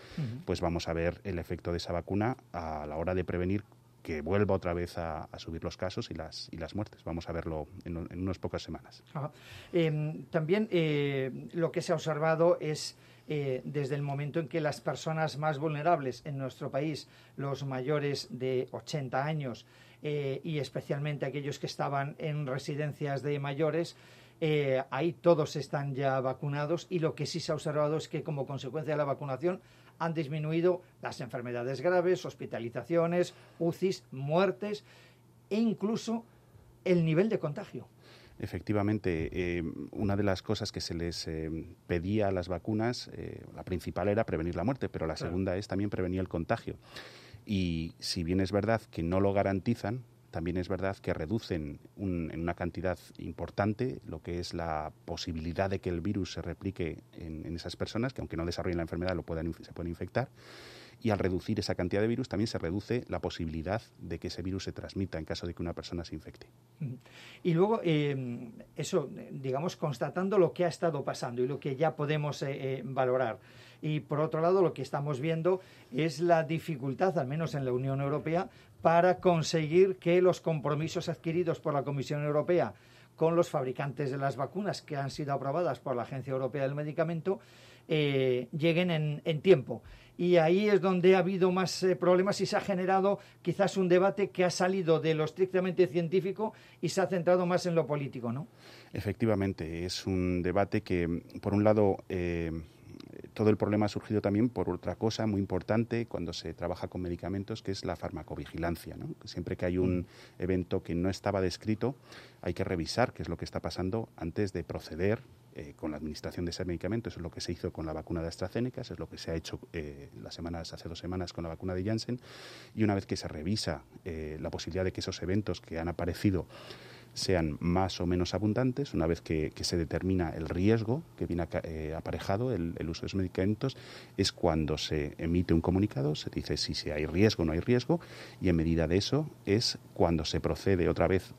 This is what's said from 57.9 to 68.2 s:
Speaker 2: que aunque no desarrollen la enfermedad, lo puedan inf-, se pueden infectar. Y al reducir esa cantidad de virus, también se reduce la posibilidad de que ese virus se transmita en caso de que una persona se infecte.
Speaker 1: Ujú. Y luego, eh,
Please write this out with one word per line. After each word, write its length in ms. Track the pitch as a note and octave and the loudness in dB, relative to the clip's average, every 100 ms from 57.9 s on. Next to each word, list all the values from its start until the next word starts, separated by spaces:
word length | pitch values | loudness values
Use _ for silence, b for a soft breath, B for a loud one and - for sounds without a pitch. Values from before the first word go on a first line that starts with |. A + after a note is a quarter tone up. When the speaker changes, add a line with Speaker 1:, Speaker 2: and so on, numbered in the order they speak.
| A2 B2+ | -2 -4
Speaker 2:
que 80 | - | -4
aunque 160 | E2 D#2+ | -8 -4
no 80 | E2 | -4
desarrollen 320 | - F2+ F2 | -2 -2 -2
la 60 | |
enfermedad, 300 | E2 F2 F2+ | -2 -2 -2
lo 100 | F2+ | -2
puedan 280 | D2+ E2 E2 | -4 -4 -4
inf-, 100 | D#2+ | -6
se 120 | - | -12
pueden 160 | - E2+ | -8 -8
infectar. 400 | E2+ F#2 - B2+ B B B B B B B | -6 -4 -2 -2 B B B B B B B
Y 80 | A2+ | 0
al 100 | G2+ | 2
reducir 400 | F#2 F2+ - G#2 | 2 0 -2 -2
esa 140 | - | -2
cantidad 280 | F#2+ F2+ G2 | 0 0 2
de 60 | A2 | 2
virus, 220 | A#2+ C3 | 0 -2
también 180 | F#2 A2 | -2 -2
se 120 | F#2 | -2
reduce 440 | E2 G2 - A#2+ - | -2 -4 -2 -4 -2
la 100 | F2 | -4
posibilidad 640 | F2 - E2+ D#2+ E2 G#2+ - - | -4 -4 -4 -4 -2 -4 -4 -14
de 220 | F2 E2 | -10 -6
que 80 | F2 | -6
ese 160 | - | -6
virus 220 | F#2+ F#2+ F2+ | -4 -4 -6
se 60 | |
transmita 460 | - - - F#2+ - | -8 -8 -4 -4 -4
en 80 | D#2+ | -6
caso 220 | E2+ F2 | -6 -6
de 80 | E2+ | -6
que 80 | |
una 100 | F2 | -6
persona 320 | E2+ - F2 D#2+ | -6 -6 -8 -8
se 80 | |
infecte. 340 | D#2+ - - - - _ - | -10 -12 -18 -20 -20 _ -10
Speaker 1:
Ujú. 180 | C#3+ B2+ B B B B | -8 -8 B B B B
Y 120 | F#3 | 0
luego, 280 | E3 G3+ A3+ | 4 4 2
eh, 680 | E3+ D3+ D3 C3+ | 2 2 2 0